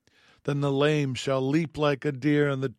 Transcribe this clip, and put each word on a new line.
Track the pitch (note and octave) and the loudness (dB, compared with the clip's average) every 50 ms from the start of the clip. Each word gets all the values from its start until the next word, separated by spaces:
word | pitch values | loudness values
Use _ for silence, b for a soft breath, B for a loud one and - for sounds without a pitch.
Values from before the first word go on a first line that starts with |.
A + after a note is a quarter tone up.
| b b b b b b b b _ | b b b b b b b b _
Then | - C#3+ C#3+ | -4 -2 -2
the | C#3+ C#3+ | 0 0
lame | C#3 C3+ C#3+ D3+ D3+ D3+ C#3+ C3 B2+ | 2 2 2 2 2 2 0 -2 -4
shall | A2+ - D3 C3+ C3+ | -4 -4 -2 -2 0
leap | C3 C3 C#3+ E3 E3+ C3 - | 0 0 0 0 0 -2 -2
like | D3 D3+ D3 C#3+ - - | 0 0 0 0 0 -2
a | D3+ | -6
deer, | C#3 B2 B2+ D3+ D3 D3 D3 C#3+ | -6 -2 0 2 2 2 2 0
and | C#3 C3 | 0 -2
the | C3+ C3 G#2 | -4 -6 -8